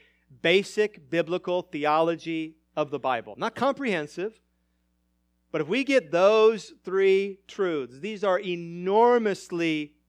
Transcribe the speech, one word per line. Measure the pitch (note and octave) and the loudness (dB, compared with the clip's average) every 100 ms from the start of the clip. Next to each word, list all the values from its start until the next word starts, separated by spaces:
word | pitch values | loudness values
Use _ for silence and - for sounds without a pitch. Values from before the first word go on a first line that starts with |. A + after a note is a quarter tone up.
| _ _ _ C3 | _ _ _ -4
basic | E3 F#3+ G3 G#3 G#3 F#3 C3+ | 2 2 2 -2 -2 -4 -4
biblical | E3 D#3 F3 F#3 F3+ | -2 -2 -4 -2 -4
theology | - D3+ D3 D#3 E3 E3 E3 D#3+ D#3+ _ _ | -4 -4 0 2 2 -2 -6 -8 -8 _ _
of | D3+ C#3+ | -6 -4
the | C#3 | -2
Bible. | C3 A#2+ G#2+ G#2 | -2 -2 -4 -8
Not | A3 | -8
comprehensive, | - C4 C#4 C4 F3 D3 - G#3 _ _ _ _ _ _ _ _ _ _ _ _ | -2 -2 -2 -4 -4 -6 -8 -10 _ _ _ _ _ _ _ _ _ _ _ _
but | D#3 | -6
if | D3 | -2
we | B3 | -2
get | C4 C4+ D#3 | 2 0 2
those | E3+ G3 A3 A3 A3 - - | 4 4 6 4 2 -8 -18
three | F#3 F#3+ G3 F#3+ G3+ F#3+ _ | -6 2 4 2 0 -8 _
truths, | - F#3 D3+ B2 C3 | -4 -2 -2 -6 -10
these | G3 G#3 | -10 -4
are | G3+ F3+ | 0 0
enormously | F3+ F3 E3+ E3+ F#3 G#3+ A#3+ B3 G#3+ F#3 - E3+ E3 D3+ D3 _ | -2 -8 -8 -8 0 4 6 4 2 -4 -6 -2 0 -2 -6 _